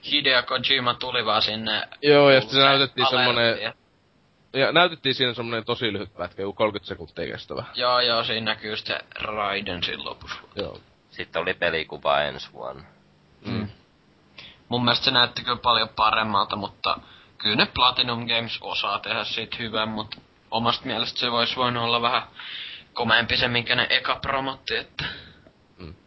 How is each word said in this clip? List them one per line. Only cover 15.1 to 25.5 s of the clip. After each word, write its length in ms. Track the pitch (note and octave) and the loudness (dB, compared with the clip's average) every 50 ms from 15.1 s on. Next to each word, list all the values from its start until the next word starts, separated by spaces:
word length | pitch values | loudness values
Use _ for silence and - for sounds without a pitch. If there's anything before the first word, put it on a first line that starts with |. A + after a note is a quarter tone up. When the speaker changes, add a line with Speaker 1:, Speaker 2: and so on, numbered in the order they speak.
Speaker 1:
näytti 320 | C3 B2 B2 A#2+ - - - | 4 4 2 2 0 -8 -4
kyllä 120 | B2+ A#2+ A#2 | -4 -4 0
paljon 260 | - B2 A#2 A2+ A2 A2 | 2 2 4 4 2 0
paremmalta, 680 | - - A2 G#2+ G#2+ A2 A2 A2 G#2 G2 G#2+ - - | 0 2 4 4 4 2 0 2 2 2 2 0 -2
mutta 420 | G#2+ G2 - - _ - F#2+ - - - - - - - _ _ _ | -6 -6 -8 -10 _ -2 -2 -2 -2 -6 -20 -20 -20 -20 _ _ _
kyllä 180 | - G#2 G#2+ | -2 0 2
ne 100 | C3+ F3 - - | 2 2 0 2
Platinum 520 | - B2 B2+ B2 B2+ B2+ B2 A#2+ A#2 A#2+ A#2 | 2 2 2 2 0 -2 -2 -2 -4 -2 -2
Games 300 | A#2 A#2 A#2 A2 - - | -2 -2 -2 -4 -8 -10
osaa 380 | - G2 F2+ - - G#2 G2+ G2 | -8 -6 -4 -4 -2 -2 -4 -4
tehdä 260 | - G2 A2 A#2 G#2+ | -4 -4 -4 -4 -4
siitä 320 | - - A2+ A2+ G#2+ - - | -4 -6 -6 -6 -8 -8 -8
hyvän, 300 | A#2+ A2+ G#2+ A2 A2 A2+ | -8 -4 -2 -2 -2 -2
mut 280 | A2 G#2+ G#2+ G#2+ - - - _ _ _ _ _ | -4 -6 -8 -10 -12 -18 -18 _ _ _ _ _
omasta 360 | - A2+ A#2 A#2 A#2+ - - | -2 0 2 0 0 0 -4
mielestä 340 | C3 A2+ A2 A#2+ A#2 - - | -4 -4 -4 -4 -4 -4 -2
se 100 | B2+ B2 | -2 0
vois 240 | A#2+ A#2 A#2 A2+ - | 2 0 0 0 0
voinut 260 | C3 B2+ B2 A#2+ A#2+ | 0 0 0 0 0
olla 200 | A#2 A#2 A#2+ A#2 | 0 0 0 2
vähän 200 | A#2 A#2+ B2+ A2+ - - - - - - - - - - - - - _ | 2 2 0 0 -4 -6 -18 -16 -16 -14 -14 -14 -14 -14 -16 -18 -20 _
komeampi 440 | _ - A#2+ A2+ A2 A#2 A2+ - B2+ | _ -2 2 4 4 4 4 2 0
se, 120 | B2 C3 B2 | 0 2 2
minkä 260 | A#2+ A#2+ A2+ A#2+ B2 | 2 0 0 2 0
ne 120 | B2 A#2 - | 0 2 2
eka 260 | - C3 B2+ - B2+ - | 2 0 2 0 -4 -2
promotti, 540 | - - C#3 C3+ C3+ C3+ C3 - - - A2+ | -2 -2 -2 -2 -2 -4 -8 -8 -8 -6 -6
että 280 | A#2 C3+ - _ - - - - - - - - - _ - | -6 -6 -8 _ -8 -8 -8 -8 -12 -16 -20 -20 -20 _ -20